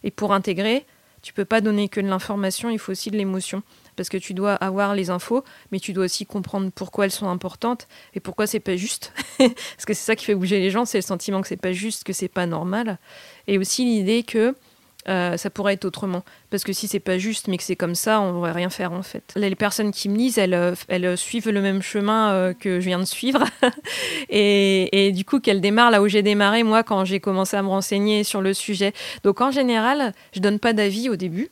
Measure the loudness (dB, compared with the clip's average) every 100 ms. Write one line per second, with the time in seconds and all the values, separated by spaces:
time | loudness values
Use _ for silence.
0 | -8 -6 0 0 0 -2 0 0 -4 _
1 | _ _ -14 -6 0 2 2 2 0 -2
2 | -2 -2 -2 -2 -2 -2 -4 -4 -6 -8
3 | -4 -2 -2 -4 -4 -8 -10 _ _ -10
4 | -6 -6 -6 -2 0 0 -2 0 0 0
5 | -2 -4 -2 -2 -2 -20 _ -8 -4 -2
6 | -2 -2 -6 -8 -6 -4 -4 -6 -8 -2
7 | -2 0 -4 -4 -6 -6 -4 -4 -8 -20
8 | -14 -12 -10 -4 -2 -2 -2 -2 -2 -6
9 | -10 -12 -12 4 4 4 -14 -12 -6 -4
10 | -2 -2 0 0 2 2 2 0 0 -2
11 | -2 -6 -2 -4 -4 -4 -4 -4 -4 -6
12 | -8 -6 -4 -2 -2 -2 -2 -2 -2 -6
13 | _ -20 -20 -16 -2 0 0 0 2 2
14 | 2 0 0 2 2 0 _ _ _ _
15 | -4 0 0 -2 -6 -2 0 0 -2 -4
16 | -4 -4 -6 -20 _ -6 -4 -4 -4 -4
17 | -2 -2 0 -4 -4 -4 -4 -4 -2 -2
18 | 2 2 2 0 -2 -2 -4 -4 -6 -6
19 | -8 -12 -8 -2 -2 0 0 0 -2 -2
20 | -2 0 2 2 2 4 2 -2 -4 -2
21 | 0 -2 -4 -4 0 0 2 0 -2 -2
22 | 0 2 2 2 0 -2 -2 0 0 0
23 | -2 -2 0 2 2 4 2 2 -8 -6
24 | -4 -6 -2 2 4 6 6 4 4 4
25 | 4 2 0 0 2 2 4 6 6 6
26 | 6 4 4 4 4 4 4 4 4 0
27 | 0 0 0 0 0 0 0 0 0 0
28 | 2 2 0 0 0 -2 -4 0 -2 -2
29 | -12 -2 0 2 2 2 2 2 2 2
30 | 0 -4 -12 -2 0 2 2 2 0 0
31 | -2 -2 -2 -4 -6